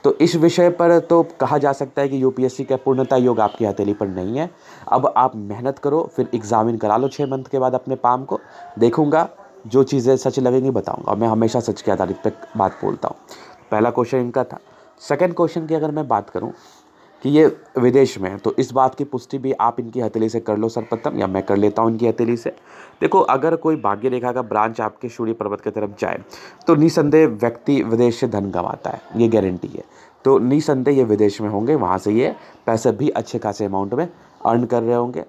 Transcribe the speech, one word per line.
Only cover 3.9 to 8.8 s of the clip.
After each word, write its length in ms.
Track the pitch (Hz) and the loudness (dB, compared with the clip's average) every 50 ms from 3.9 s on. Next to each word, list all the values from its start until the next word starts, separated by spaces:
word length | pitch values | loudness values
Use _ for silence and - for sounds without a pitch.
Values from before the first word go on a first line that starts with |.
| 101 | -2
पर 140 | - 107 98 | -2 -4 -6
नहीं 300 | 92 92 90 98 117 135 | -4 -6 -6 -4 -4 -6
है। 100 | 165 180 - _ _ - - - - - | -6 -6 -10 _ _ -20 -20 -18 -4 0
अब 240 | - 131 131 - - | 0 2 2 2 2
आप 200 | 110 127 131 - | 2 2 2 0
मेहनत 420 | 110 101 101 104 113 120 135 135 - | -6 -10 -10 -10 -6 -6 -6 -6 -4
करो, 240 | - 143 147 160 - - - | -2 0 0 0 -2 -2 -4
फिर 120 | - 131 - - | -4 -4 -2 -4
एग्जामिन 440 | 113 107 104 117 110 110 117 117 110 | -6 -4 0 0 2 2 0 -2 -2
करा 180 | 110 104 107 | 0 0 0
लो 120 | 117 131 135 | 0 0 -2
छः 180 | - - 147 | -4 -4 -6
मंथ 180 | 135 135 135 131 | -4 -4 -8 -8
के 140 | - - 135 | -6 -4 -2
बाद 160 | 127 127 123 | 0 0 0
अपने 220 | 127 - 131 135 | -2 -4 -6 -6
पाम 280 | 131 - 120 123 127 135 | -2 0 0 0 0 -2
को, 160 | - - - - - - - - - - | -6 -8 -8 -8 -14 -20 -20 -20 -16 -2
देखूंगा 500 | 107 | 2